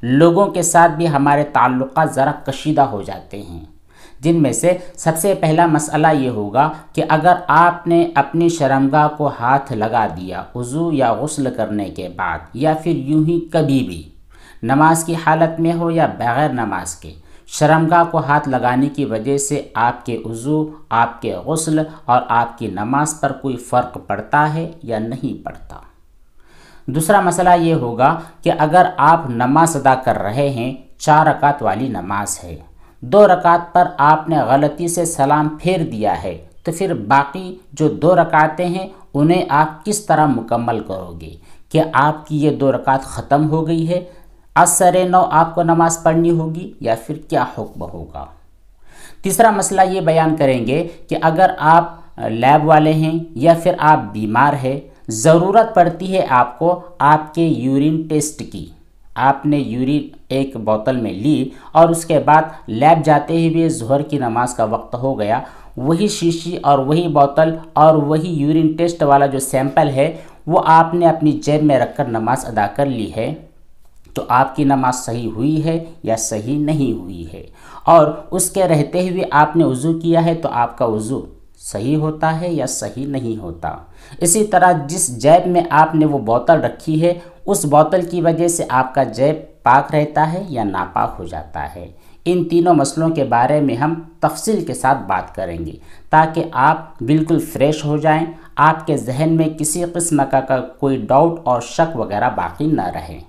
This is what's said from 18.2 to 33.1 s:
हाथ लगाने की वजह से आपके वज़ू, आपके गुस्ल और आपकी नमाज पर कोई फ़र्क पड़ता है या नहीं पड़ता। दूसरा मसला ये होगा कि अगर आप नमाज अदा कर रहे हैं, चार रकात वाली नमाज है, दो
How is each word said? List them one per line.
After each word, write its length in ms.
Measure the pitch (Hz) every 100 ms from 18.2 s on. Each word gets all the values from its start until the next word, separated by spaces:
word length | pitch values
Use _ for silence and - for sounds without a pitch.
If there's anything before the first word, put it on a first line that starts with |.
हाथ 280 | 139 147 143
लगाने 400 | 127 120 127 135
की 160 | 131
वजह 340 | 131 113 110 139
से 340 | 139 143 - 107
आपके 420 | 117 185 - 151 113
वज़ू, 480 | 113 127 151 156 - -
आपके 420 | 113 120 - 113 90 107
गुस्ल 400 | 160 160 156 156 - -
और 180 | 127 123
आपकी 380 | 117 117 - 113
नमाज 440 | 95 107 139 151
पर 180 | - 143
कोई 240 | 135 139 120
फ़र्क 480 | - 127 123 - -
पड़ता 360 | 101 - 147 151
है 240 | 156 165 -
या 140 | 117 110
नहीं 360 | 113 127 131 -
पड़ता। 400 | - - - - - _ _ _ _ _ - - - - -
दूसरा 320 | 135 160 202
मसला 340 | 180 170 180
ये 180 | 175 165
होगा 380 | 156 123 113 131 165 - -
कि 60 | -
अगर 440 | - 156 175 180 -
आप 260 | 143 165 147
नमाज 440 | 117 120 147 165 160
अदा 180 | 131 131
कर 200 | - 104
रहे 300 | 95 117 143
हैं, 260 | 127 123 - - -
चार 280 | - 151 151
रकात 340 | 139 143 143
वाली 260 | 107 98 131
नमाज 500 | 101 87 101 101 -
है, 200 | 87 85 - - - _
दो 220 | 120